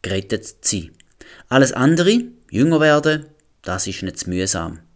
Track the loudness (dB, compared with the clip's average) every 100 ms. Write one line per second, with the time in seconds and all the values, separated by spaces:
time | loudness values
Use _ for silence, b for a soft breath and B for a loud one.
0 | -6 -6 -4 -8 -8 -8 -4 -4 -6 -16
1 | _ B B B 0 4 4 4 2 4
2 | 4 2 -2 -12 _ 0 2 4 4 2
3 | 2 -2 -6 _ _ _ -8 -6 -6 -8
4 | -8 -8 -6 -4 -2 -4 -6 -12 -16